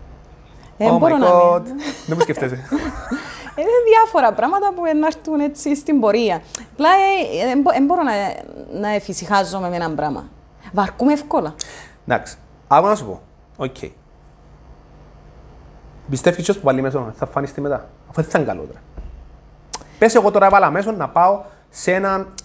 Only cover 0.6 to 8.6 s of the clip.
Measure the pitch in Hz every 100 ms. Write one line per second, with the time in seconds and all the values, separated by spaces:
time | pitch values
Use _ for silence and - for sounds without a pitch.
0.6 | - - 214 339 330 302 220 175 175 175
1.6 | 233 269 294 - - 165 - 147 131 127
2.6 | 135 294 320 - - 277 - - - -
3.6 | 349 480 466 440 440 - 233 208 240 392
4.6 | 403 359 339 302 311 311 - 311 294 294
5.6 | 294 285 311 294 220 214 226 165 - -
6.6 | - - 311 381 392 392 262 160 240 262
7.6 | 285 254 277 359 285 208 196 - - -